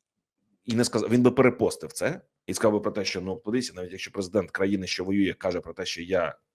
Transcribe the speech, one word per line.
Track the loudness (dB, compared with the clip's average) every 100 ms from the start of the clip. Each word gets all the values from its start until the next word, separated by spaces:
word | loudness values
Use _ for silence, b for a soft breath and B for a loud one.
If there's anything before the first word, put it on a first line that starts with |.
| _ _ _ _ _ _
і | -4
не | 0
сказав, | 2 0 2
він | 6
би | 6
перепостив | 6 4 4 0 -2 -10
це | -4 -4 -4 -12 _ -8
і |
сказав | 0 2
би | 2
про | 0
те, | -4
що, | -4 -4
ну, | -6 -8
подивіться, | -2 -2 -2 -8
навіть | -12
якщо | -12 -10
президент | -8 -2 -2 -2
країни, | -2 0 0 -2
що | -4
воює, | 0 2 2
каже | 0 -2 -4
про | -6
те, | -10 -8
що | -8
я | -2 -2 -2 -6 _